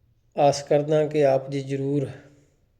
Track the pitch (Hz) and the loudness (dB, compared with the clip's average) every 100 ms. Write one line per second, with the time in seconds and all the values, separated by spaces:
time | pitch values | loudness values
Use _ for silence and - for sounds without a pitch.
0 | _ _ _ - 143 139 - 147 147 151 | _ _ _ 0 2 2 0 0 2 0
1 | 151 151 139 135 151 139 135 139 139 143 | 0 2 2 2 -2 -8 -6 -4 -2 -2
2 | 135 - - _ _ _ _ _ | -4 -8 -20 _ _ _ _ _